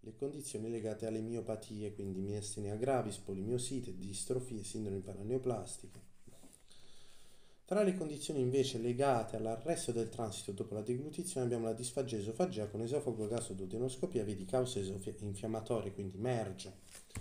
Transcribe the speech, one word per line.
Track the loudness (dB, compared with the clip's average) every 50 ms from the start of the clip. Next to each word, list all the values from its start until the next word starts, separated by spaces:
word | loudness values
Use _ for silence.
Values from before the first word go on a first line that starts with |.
le | -14 -14 -6
condizioni | -2 -2 -2 -2 -4 -8 -4 -4 -2 -2 0
legate | 0 0 0 0 0 0 0
alle | 0 2 2
miopatie, | 0 0 0 0 0 0 -2 -2 -2 -6 -6 -4 -4 -4 -2
quindi | -2 -2 -2 0 0
miastenia | 0 0 0 0 -2 -2 -4 -2 -2 0 0
gravis, | 2 4 4 4 4 4 0 -4 -6
polimiosite, | -6 -4 -2 -2 0 2 2 2 2 0 -2 -2 -2 -4 -6
distrofie, | -6 -6 -6 -4 -6 -2 0 0 0 0 -2 -6 -6 -6
sindromi | -4 -4 -2 -2 0 0 -2
paraneoplastiche. | -2 -4 -6 -4 -2 0 0 2 4 2 2 2 0 -4 -8 -8 -10 -12 -14 -14 -16 -16 -18 -16 -16 -16 -16 -16 -16 -18 -18 -20 -20 -20 -18 -16 -14 -14 -14 -14 -14 -14 -14 -14 -14 -16 -16 -18 -18 -20 -20 -20 -4
Tra | 0 4 6 6
le | 6 6
condizioni | 4 0 -2 -2 -4 -2 0 2 4
invece | 4 6 6 6 6 6 4 0
legate | 2 2 4 6 6 6 6 6 4 2 0 0
all'arresto | 0 0 0 0 2 0 0 0 2 0 2
del | 2 2 0
transito | 0 -2 -2 -2 -2 -4 -4 -4
dopo | -2 -2 -2 -2 -2
la | -2
deglutizione | 0 0 0 0 -2 -4 -4 -4 -4 -2 0 2 2
abbiamo | 4 4 2 2
la | 2 0
disfagia | 0 -2 -2 0 0 0 0 0 0
esofagea | 0 -2 2 2 2 2 4 0 -2 0
con | 0 -2
esofago | 0 2 2 2 2 2 0 0 0 0
gasoduodenoscopia, | 0 0 0 -2 -4 -4 -4 -2 0 0 0 0 0 0 -2 2 2 2 2
vedi | 2 0 -4 -2
cause | 2 4 4 4 4 2 0
esofi-, | 0 0 -2 -2 -2 -4 -6 -4
infiammatorie, | -4 -4 -4 -2 -2 0 0 0 2 2 2 2 2 0 -2
quindi | -2 -4 -4 -2 0
merge, | 0 2 2 2 2 0 -4 -6 -8 -10 -12 -14 -18 -16 -16 -18 -18 -10 -10 -8